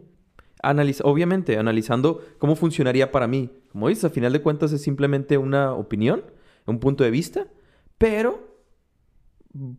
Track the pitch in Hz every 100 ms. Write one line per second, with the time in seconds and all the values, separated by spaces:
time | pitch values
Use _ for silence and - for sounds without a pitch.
0 | - _ _ _ - - - 143 143 135
1 | 143 143 175 185 175 107 113 113 110 123
2 | 143 165 - - 143 156 170 156 131 127
3 | 131 139 120 135 123 - _ 101 117 220
4 | 170 147 120 143 151 151 156 147 147 139
5 | 139 139 139 143 135 139 135 127 104 104
6 | 113 226 - - _ _ - 117 127 139
7 | 127 120 170 381 392 _ _ _ _ -
8 | 226 214 233 403 - _ _ _ _ _
9 | _ _ _ _ _ 143 135